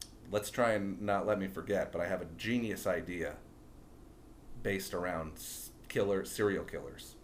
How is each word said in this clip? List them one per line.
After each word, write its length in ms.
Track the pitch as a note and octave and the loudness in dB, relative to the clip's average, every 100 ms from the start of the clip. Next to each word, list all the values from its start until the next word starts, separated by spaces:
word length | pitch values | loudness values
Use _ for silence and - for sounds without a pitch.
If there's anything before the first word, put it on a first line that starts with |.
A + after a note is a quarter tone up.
| - - - | -16 -14 -2
let's 180 | G#2 - | 0 0
try 240 | - A#2 | 4 4
and 280 | G#2+ G2 G2 | 6 2 -2
not 260 | G#2 G2 F#2 | 2 4 4
let 120 | G2+ | 2
me 80 | F#2+ | 2
forget, 440 | - - G2 - | -4 2 2 2
but 100 | E2+ | 0
I 60 | F2 | 2
have 140 | F#2 | 0
a 60 | E2+ E2 | -2 -4
genius 500 | G#2+ B2 A2+ F2 G2+ | 2 2 2 0 2
idea 480 | F2 D#2+ F2+ D2+ - - - - - - - - - - - - - | 2 0 -2 -2 -4 -14 -18 -18 -18 -18 -18 -18 -18 -18 -18 -10 -4
based 300 | - G2 - | 0 0 0
around 400 | F2+ F2+ F2 D#2 D#2 | -2 0 0 -2 -6
s-, 360 | - - - - - | -10 -8 -10 -14 -4
killer, 360 | A#2+ G2+ G2 | 2 4 4
serial 400 | F#2+ - G#2 F#2 | 2 4 4 4
killers. 520 | D2 D2 C#2 - - - | 0 -6 -8 -12 -14 -16